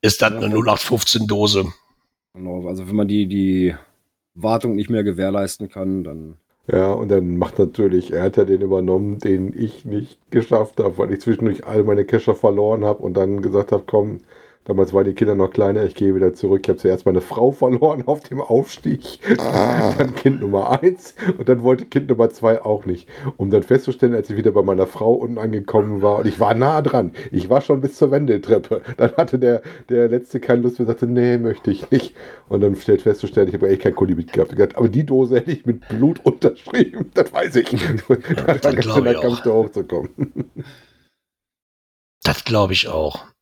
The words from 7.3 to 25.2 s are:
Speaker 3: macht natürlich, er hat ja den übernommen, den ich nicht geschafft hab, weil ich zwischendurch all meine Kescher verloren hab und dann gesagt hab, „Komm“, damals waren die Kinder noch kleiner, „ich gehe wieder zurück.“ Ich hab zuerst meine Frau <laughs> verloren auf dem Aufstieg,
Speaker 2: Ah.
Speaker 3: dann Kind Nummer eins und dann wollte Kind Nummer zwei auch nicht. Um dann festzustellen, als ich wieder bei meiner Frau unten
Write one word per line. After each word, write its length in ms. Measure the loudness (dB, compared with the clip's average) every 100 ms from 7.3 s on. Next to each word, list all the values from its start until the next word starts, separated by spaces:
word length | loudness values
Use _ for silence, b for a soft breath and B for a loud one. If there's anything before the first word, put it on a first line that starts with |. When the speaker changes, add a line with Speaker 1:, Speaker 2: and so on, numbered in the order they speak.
| -2
Speaker 3:
macht 200 | -4 0
natürlich, 560 | -2 2 2 2 -2
er 80 | -2
hat 160 | -2 0
ja 80 | 2
den 160 | 2
übernommen, 560 | 0 0 0 0 -2 -4
den 420 | -2 0 -2 -4
ich 260 | -8 -8 -8
nicht 340 | -8 -8 _ _
geschafft 500 | -2 2 0 0 -2
hab, 200 | -2 0
weil 120 | -4
ich 100 | -2
zwischendurch 440 | -2 0 0 -4 -4
all 180 | 0
meine 220 | 2 2 2
Kescher 300 | 0 0 2
verloren 500 | 2 2 2 0 0
hab 140 | -2
und 160 | -2 0
dann 260 | 0 0
gesagt 300 | 0 0 0
hab, 160 | -2 0
„Komm“, 320 | 0 0 -6 b b b b -6
damals 280 | 0 2
waren 100 | 2
die 100 | 0
Kinder 220 | 2 0 2
noch 140 | 0
kleiner, 340 | 2 0 2
„ich 100 | -2
gehe 220 | 0 0 2
wieder 180 | 2
zurück.“ 280 | 0 0 0
Ich 60 | 0
hab 100 | 0
zuerst 260 | 2 2 2
meine 140 | 0
Frau 320 | -2 0 0
<laughs> 80 | 2
verloren 480 | 0 2 0 0 -4
auf 140 | -4
dem 180 | -4 -10
Aufstieg, 800 | 0 0 0 -6 -6 -6 -8 -12 B B
Speaker 2:
Ah. 540 | 2 0 2 2 0 0
Speaker 3:
dann 180 | -2 0
Kind 240 | 0 0
Nummer 420 | 0 0 0 2
eins 340 | 2 0 -12 -8 -4 -4
und 120 | 0
dann 140 | 2
wollte 200 | 2 0 0
Kind 240 | -4 -2
Nummer 200 | 0 0
zwei 340 | 2 0 0
auch 220 | 0 -4 -4
nicht. 240 | -8 -8 B -12 B
Um 160 | 2
dann 120 | 2
festzustellen, 520 | 4 0 0 0 0 0
als 140 | -4
ich 80 | 0
wieder 140 | 2
bei 100 | 2
meiner 260 | 2 2 0
Frau 240 | 0 0
unten 240 | 0